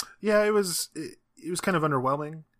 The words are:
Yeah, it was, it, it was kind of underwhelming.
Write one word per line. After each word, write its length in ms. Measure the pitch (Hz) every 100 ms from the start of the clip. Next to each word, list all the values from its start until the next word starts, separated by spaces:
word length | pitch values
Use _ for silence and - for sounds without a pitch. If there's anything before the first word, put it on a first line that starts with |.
| - -
Yeah, 220 | 202 208
it 100 | 208
was, 360 | 214 190 165 - 151
it, 220 | 160 - _ _
it 140 | -
was 100 | 175
kind 160 | - 175
of 80 |
underwhelming. 580 | 156 139 131 143 151 160 156 _